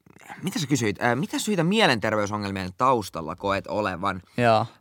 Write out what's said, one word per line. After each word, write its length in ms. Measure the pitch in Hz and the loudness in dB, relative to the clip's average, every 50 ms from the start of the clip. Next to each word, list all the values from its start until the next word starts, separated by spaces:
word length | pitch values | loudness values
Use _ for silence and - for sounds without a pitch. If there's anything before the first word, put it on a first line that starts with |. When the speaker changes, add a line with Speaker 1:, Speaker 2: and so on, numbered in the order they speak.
| _ - - - - - - - - | _ -20 -20 -20 -20 -18 -14 -8 -8
Speaker 1:
mitä 160 | 185 - 226 | -6 -4 -4
sä 80 | 151 | 0
kysyit? 340 | - 151 117 117 104 95 - - | 0 0 0 2 -2 0 0 0
Ö, 120 | 120 120 | 0 0
mitä 240 | 123 175 - - 285 | 0 -2 -4 -4 -4
syitä 240 | - 214 214 170 160 | -2 0 0 0 2
mielenterveysongelmien 1120 | 170 202 226 208 165 127 107 92 110 107 107 104 101 107 107 101 101 98 95 92 90 92 | 2 4 4 4 4 4 2 0 0 0 0 0 -2 -2 -4 -4 -4 -4 -4 -6 -6 -2
taustalla 580 | - 127 131 135 117 101 - - 82 80 76 87 | 2 2 4 4 2 0 -4 -8 -8 -8 -8 -8
koet 320 | - - 98 98 98 87 | -4 -2 -2 -2 -2 -4
olevan? 540 | - - 104 104 98 92 82 92 98 92 92 - _ _ | -4 -4 -2 -2 -2 -2 -2 -4 -4 -4 -6 -10 _ _
Speaker 2:
Joo. 280 | - 120 117 113 107 113 - - - | 2 4 4 4 4 2 -2 -6 -10